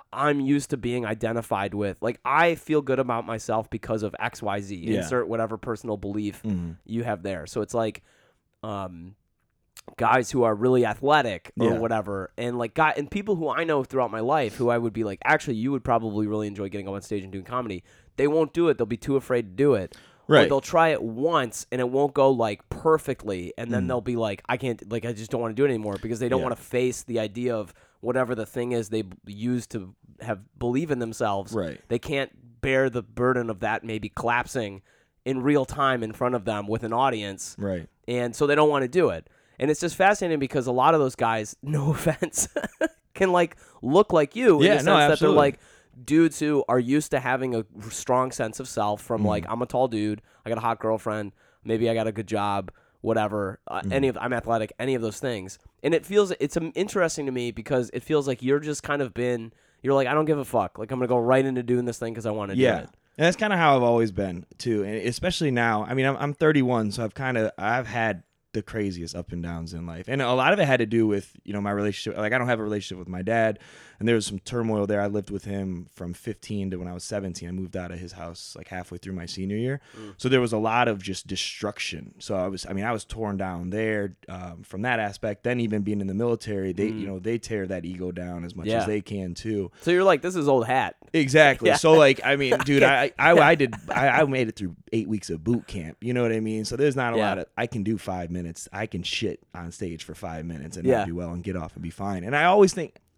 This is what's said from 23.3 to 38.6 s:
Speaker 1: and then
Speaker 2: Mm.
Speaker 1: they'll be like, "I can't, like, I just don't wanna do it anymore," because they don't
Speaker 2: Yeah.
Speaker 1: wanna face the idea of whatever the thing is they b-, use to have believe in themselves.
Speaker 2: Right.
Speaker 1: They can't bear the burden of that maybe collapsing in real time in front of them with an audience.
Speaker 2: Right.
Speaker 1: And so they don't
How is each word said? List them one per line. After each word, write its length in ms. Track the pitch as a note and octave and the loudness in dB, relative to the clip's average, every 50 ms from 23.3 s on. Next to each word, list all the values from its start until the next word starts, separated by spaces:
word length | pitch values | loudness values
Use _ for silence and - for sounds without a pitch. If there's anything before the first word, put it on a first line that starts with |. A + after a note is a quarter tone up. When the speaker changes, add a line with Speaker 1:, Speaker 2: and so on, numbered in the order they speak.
| G2 F2+ F2 F2 - - | -6 -6 -6 -8 -8 -8
Speaker 1:
and 140 | A#2 A#2 | -6 -2
then 140 | A#2 G#2+ F#2+ | -2 -2 0
Speaker 2:
Mm. 20 | F2 | 0
Speaker 1:
they'll 140 | B2+ B2 | -2 -2
be 160 | G#2 B2+ B2 A#2 | -2 -2 -2 -2
like, 260 | A2+ G#2+ G2+ F#2+ - - | -2 -2 -4 -4 -4 -4
"I 80 | B2 B2 | -4 -2
can't, 340 | C3 C3 A#2 - - G2 | -2 -4 -4 -4 -6 -8
like, 140 | A2 A#2 - | -6 -6 -4
I 80 | A#2 A#2+ | -6 -8
just 180 | G2+ A2+ G#2+ | -8 -8 -6
don't 80 | - B2 | -4 -4
wanna 120 | A#2 A2+ A2 | -4 -2 0
do 100 | A2 C#3 | 2 2
it 60 | C#3+ | 2
anymore," 280 | B2+ A2 G#2+ G#2 G2 F#2+ | 2 0 -2 -4 -6 -6
because 180 | - A2+ A#2+ A2 | -6 -6 -4 -4
they 80 | B2+ A#2+ | -2 0
don't 100 | B2+ C3 | 0 0
Speaker 2:
Yeah. 60 | B2+ | 0
Speaker 1:
wanna 100 | B2+ A#2+ - | -2 -4 -6
face 460 | - - - B2 B2+ B2+ A#2+ - - | -8 -4 -2 0 0 0 -2 -4 -8
the 160 | - A#2 A#2 | -6 -4 -4
idea 360 | A2 G#2+ F#2+ A#2+ B2 B2 A#2+ | -4 -4 -4 -4 -4 -2 -2
of 180 | A2 G#2 E2+ - _ _ _ _ _ | -4 -6 -8 -12 _ _ _ _ _
whatever 340 | - A2+ A#2+ C3 C3 A2+ B2 | -4 -2 0 0 0 0 -2
the 100 | A2 A2 | -4 -6
thing 280 | - - C3 A#2+ B2 B2 | -6 -6 -6 -4 -2 -2
is 160 | A#2 A2 G2 | -2 -2 -2
they 140 | G#2+ A2 G#2+ | -2 -4 -4
b-, 120 | F#2 F2+ - - | -4 -10 -18 -18
use 400 | - G2+ G#2 G#2+ B2 B2 B2 A2+ - | -16 -10 -6 -2 -2 0 -2 -2 -6
to 280 | - A#2 F#2 F#2 - _ _ - C#2 - | -8 -10 -10 -12 -16 _ _ -20 -20 -12
have 220 | - - A2 F#2+ G#2 _ _ - | -8 -6 -6 -6 -8 _ _ -6
believe 320 | A#2+ A#2+ B2 C3+ E3 D#3 | -2 -2 0 0 0 -2
in 80 | D3 B2 | -2 -2
themselves. 540 | A#2+ A2+ A2+ - B2 G#2+ G2+ G2 F#2+ A2 A2 | -4 -4 -4 -2 -2 0 0 -2 -4 -4 -4
Speaker 2:
Right. 260 | A2 F2+ D#2+ C#2+ - - - | -4 -4 -4 -6 -10 -8 -6
Speaker 1:
They 100 | A#2 A#2+ | -4 -4
can't 640 | - - D3+ C#3 C3+ - _ _ - - - _ | -4 -4 -4 -4 -4 -6 _ _ -20 -20 -12 _
bear 280 | - C3+ C3+ C3 C3+ C3 | -2 0 2 2 2 2
the 120 | A#2 B2+ | 0 -2
burden 480 | G#2 G#2+ A2 A2+ B2 B2+ B2+ B2 A#2+ A2+ | -6 -6 -4 0 2 2 2 2 0 -2
of 120 | A2 F2+ | -4 -4
that 220 | A2+ G#2+ A2 - - | -2 -2 -2 -2 -4
maybe 240 | A2+ A2 G#2+ G2+ G#2 | -6 -6 -6 -6 -8
collapsing 720 | - - - A#2 A#2 B2 B2 - - C3 A2+ G2+ G2 F#2+ - _ _ _ _ _ _ _ - | -8 -4 -2 0 0 0 0 -2 -4 -4 -4 -6 -6 -12 -18 _ _ _ _ _ _ _ -6
in 160 | B2+ C3+ C3 | -4 -4 0
real 220 | B2 C#3+ D3 C#3+ C3 | 2 4 4 4 2
time 380 | - - - C#3 C3+ C3 B2 A2+ | 0 -2 0 2 2 2 2 0
in 80 | A2 | -4
front 240 | A2 - C3 B2 B2 | -4 -2 -2 0 0
of 80 | A#2+ F#2+ | 0 -2
them 220 | G#2+ G#2+ G#2 G2+ G2+ | -2 -4 -4 -2 -2
with 160 | G#2+ A2+ A#2 | -4 -4 -2
an 80 | A2 A#2 | -2 0
audience. 640 | A#2 C3+ C#3 B2 A2 G#2 G2+ F#2+ F#2+ - - - - | 2 2 2 2 0 -4 -6 -8 -8 -12 -14 -10 -6
Speaker 2:
Right. 300 | G2+ G2 F#2+ F2 D#2+ - _ _ _ - | -4 -4 -4 -4 -6 -10 _ _ _ -4
Speaker 1:
And 280 | B2 B2 B2 A#2+ A#2 | -2 -2 -2 -2 -2
so 100 | - D3+ C#3+ | 0 2 4
they 60 | C#3+ | 4
don't 140 | D3 | 6